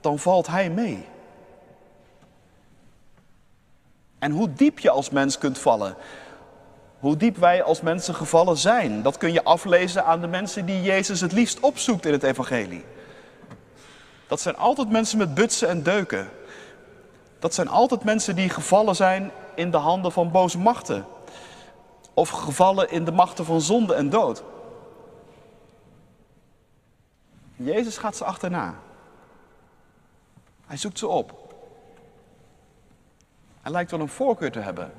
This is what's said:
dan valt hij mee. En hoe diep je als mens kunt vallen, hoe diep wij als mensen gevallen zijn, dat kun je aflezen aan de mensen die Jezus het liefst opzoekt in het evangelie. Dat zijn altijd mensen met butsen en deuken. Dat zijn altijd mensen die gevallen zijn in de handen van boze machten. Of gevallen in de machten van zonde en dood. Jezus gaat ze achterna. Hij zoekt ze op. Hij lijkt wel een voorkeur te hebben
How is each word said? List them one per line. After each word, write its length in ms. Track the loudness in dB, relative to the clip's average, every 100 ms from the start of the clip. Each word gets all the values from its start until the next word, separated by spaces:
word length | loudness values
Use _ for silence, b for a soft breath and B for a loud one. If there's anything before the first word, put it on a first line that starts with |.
dan 180 | -2 -2
valt 280 | 2 2 2
hij 240 | -2 -2
mee. 360 | -2 -4 -6 -12 -20 -20 -20 -20 -20 _ _ _ _ _ _ _ _ _ _ _ _ _ _ _ -20 _ _ _ _ _ _ _ _ _ _
En 120 | -4
hoe 220 | 0 -2
diep 260 | 4 2 4
je 120 | 2
als 200 | 2 0
mens 280 | 0 0 0
kunt 200 | -4 0
vallen, 380 | 2 2 0 -8 B B B B B -20 -20 -20 _ _
hoe 180 | -2 2
diep 200 | 0 4
wij 260 | 4 4
als 180 | 2 0
mensen 340 | 0 -2 -4
gevallen 420 | -6 2 4 4 2
zijn, 460 | 2 2 0 0
dat 160 | -2 0
kun 140 | 0
je 120 | 2
aflezen 600 | 4 2 4 2 2 0
aan 160 | 0 0
de 60 | 0
mensen 400 | -6 -6 -6 -4
die 160 | -2
Jezus 380 | 0 0 0 -2
het 120 | -2
liefst 280 | 0 0 2
opzoekt 460 | 0 0 -2 -2 0
in 60 |
het 100 | 0
evangelie. 640 | 0 -2 -2 -2 -4 -10 -16 -20 B B B B B -20 -20 -20 B B B B -8
Dat 120 | -6
zijn 160 | -4 0
altijd 340 | 0 0 0
mensen 280 | 0 0 0
met 160 | 0
butsen 340 | 2 2 2 0
en 140 | 0
deuken. 480 | 0 0 0 -4 -6 -14 -20 B B B -20 -20 -20 _ _ _
Dat 160 | -6
zijn 140 | -4 0
altijd 360 | 2 2 2
mensen 320 | 0 0 0 -2
die 120 | -2
gevallen 480 | -2 4 4 4 4
zijn 340 | 4 2 -4 -12 -16
in 160 | -6 0
de 60 | 2
handen 360 | 2 0 0
van 180 | 0 2
boze 280 | 2 2 2
machten. 480 | 0 0 -4 -8 -8 -18 -20 B B B B B _ _ _
Of 140 | 0 0
gevallen 640 | -2 -8 2 2 4 0
in 140 | -2
de 80 | -2
machten 320 | 2 2 0
van 160 | -2 0
zonde 340 | 2 2 2
en 160 | 0 2
dood. 320 | 2 0 -2 -10 -20 -20 -20 -20 -20 -20 -20 -20 -20 -20 _ _ _ _ _ _ _ _ _ _ _ _ _ _ _ _ _ _ _ -20 -10
Jezus 420 | -4 -2 -2 -6
gaat 180 | -8 -6
ze 80 |
achterna. 500 | -8 -6 -6 -4 -6 -10 -20 -20 -20 _ _ _ _ _ _ _ _ _ _ _ _ _ _ _ _
Hij 100 | -10
zoekt 220 | -8 -6
ze 80 | -2
op. 500 | -2 -4 -12 -20 -20 -20 -20 -20 -20 -20 _ _ _ _ _ _ _ _ _ _ _ _ _ _ _
Hij 100 | -8
lijkt 180 | -6 -4
wel 100 | -6
een 80 | -8
voorkeur 440 | -4 -2 -2 -4
te 80 | -6
hebben 320 | -10 -10 -12